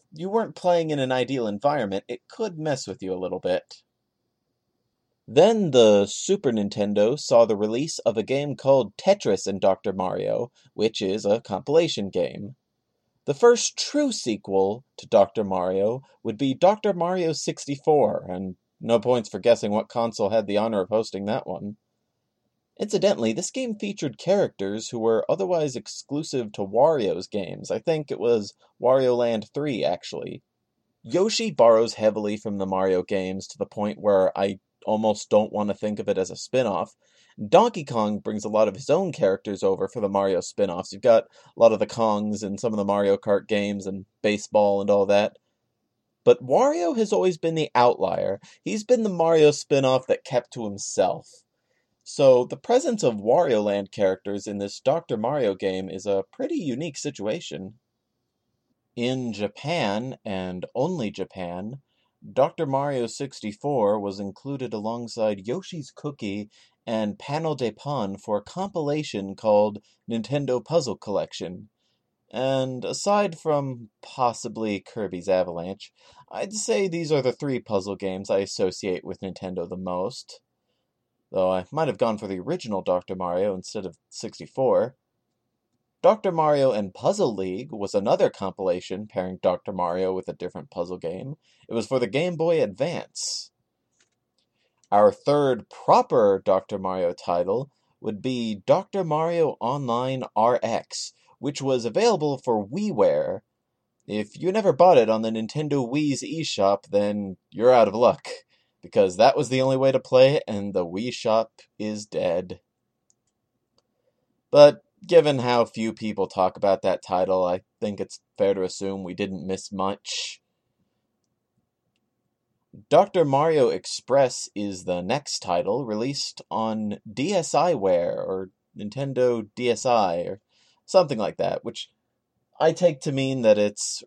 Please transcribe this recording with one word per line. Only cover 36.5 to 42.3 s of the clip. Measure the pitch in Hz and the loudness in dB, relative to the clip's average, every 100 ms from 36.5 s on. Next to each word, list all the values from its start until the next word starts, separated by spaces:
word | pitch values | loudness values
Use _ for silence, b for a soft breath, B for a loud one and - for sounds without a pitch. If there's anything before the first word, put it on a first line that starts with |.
| 127 117 90 - _ b b b b 104 | -2 0 -2 -4 _ b b b b 4
Donkey | 170 233 196 | 6 6 2
Kong | 143 120 107 101 | -6 -2 -2 -2
brings | 104 107 | -6 -6
a | 104 | -2
lot | 107 107 | 2 2
of | |
his | 98 - | 0 0
own | 160 190 | 0 0
characters | - 101 95 107 98 | 0 0 0 -4 -2
over | 98 92 95 | 0 0 -4
for | - | -4
the | 101 | -2
Mario | 98 98 90 | 0 2 0
spin-offs. | - - 98 87 - | -2 -2 -2 -2 -8
You've | 98 | -2
got | 123 113 | 4 4
a | - _ - - | 4 _ -4 6
lot | 117 | 6
of | 107 | 6
the | 104 | -2
Kongs | 120 110 104 107 | 0 0 0 -2